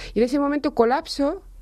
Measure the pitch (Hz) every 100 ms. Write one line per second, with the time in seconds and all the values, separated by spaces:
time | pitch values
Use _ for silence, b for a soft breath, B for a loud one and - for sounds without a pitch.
0 | B 202 240 285 285 294 294 - 233 277
1 | 330 - 277 381 - -